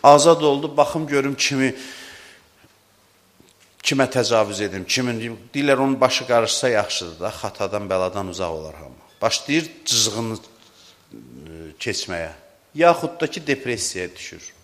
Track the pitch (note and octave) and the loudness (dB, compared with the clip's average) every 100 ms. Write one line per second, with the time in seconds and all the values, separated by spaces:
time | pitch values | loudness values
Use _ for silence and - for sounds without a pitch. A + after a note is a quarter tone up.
0 | C#3+ C#3+ D#3+ D#3+ D3+ C#3 D3+ C#3+ D3 D#3+ | 10 10 8 6 4 2 0 2 2 0
1 | D3+ C#3+ C#3 C3 - C3+ C3 C3 - - | 0 0 0 -2 -2 0 0 -2 -14 -16
2 | - - - - _ _ _ _ _ _ | -18 -20 -20 -20 _ _ _ _ _ _
3 | _ _ _ _ - _ _ _ - C#3 | _ _ _ _ -20 _ _ _ -2 2
4 | B2+ B2+ A2+ A#2 G#2 G2 G#2 F#2+ F#2 - | 2 2 2 2 2 -2 -4 -6 -4 -2
5 | B2 A2+ A#2 A2+ - C#3 C#3+ C3+ C3+ C3 | -2 -4 -8 -12 -8 -2 2 2 2 4
6 | C3 - B2 A#2 A2+ - B2+ A2 G2+ - | 2 2 2 2 2 0 2 2 0 -4
7 | F2 D#2+ F#2 - G#2 - G2 G#2 G2+ F#2 | -8 -8 -8 -6 -10 -6 -4 -4 -2 -2
8 | F#2 G2 F#2+ F2+ F2+ D#2+ D#2 D#2 C#2 B1+ | -2 -4 -8 -6 -6 -6 -10 -16 -18 -20
9 | - _ A2+ - - D3+ D#3+ - - A2+ | -20 _ -2 -2 -2 -2 -2 -12 -2 0
10 | A2+ G#2 A2+ A2 - - - _ - _ | 0 -2 -6 -8 -12 -20 -20 _ -20 _
11 | _ A1+ B1 B1 D#2 E2 D#2+ D#2 A#2 G2+ | _ -20 -20 -20 -18 -16 -18 -8 -6 -6
12 | - E2+ D#2+ D2+ - _ _ D3 E3+ E3 | -6 -6 -8 -12 -20 _ _ 4 4 4
13 | D#3+ - D3+ - C#3+ C3+ B2 A#2 - F#2 | -2 -4 -4 -4 -4 -4 -2 -4 -4 -6
14 | F2+ - - D#2+ - - | -8 -10 -16 -16 -20 -20